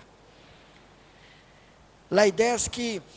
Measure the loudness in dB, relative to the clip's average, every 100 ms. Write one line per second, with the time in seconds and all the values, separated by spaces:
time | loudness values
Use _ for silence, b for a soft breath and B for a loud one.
0 | -20 -20 -20 B B B B B B -20
1 | B B B B B B B B -20 _
2 | -2 2 2 2 0 0 -4 -6 -6 -8
3 | -12